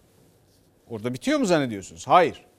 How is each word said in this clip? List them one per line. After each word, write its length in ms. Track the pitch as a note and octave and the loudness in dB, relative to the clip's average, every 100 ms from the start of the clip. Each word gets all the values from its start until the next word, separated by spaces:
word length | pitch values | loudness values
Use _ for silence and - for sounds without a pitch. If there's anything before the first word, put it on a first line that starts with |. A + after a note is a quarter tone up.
| _ _ _ _ _ _ _ _ - | _ _ _ _ _ _ _ _ -16
Orada 240 | A2+ A#2 | -8 -8
bitiyor 260 | B3+ - D4+ | -6 -2 0
mu 60 | G#3+ | 2
zannediyorsunuz? 600 | E3 C3 G2+ F2+ E2+ - | 0 0 -6 -12 -10 2
Hayır. 380 | E3 D#3 - - | 4 4 0 -16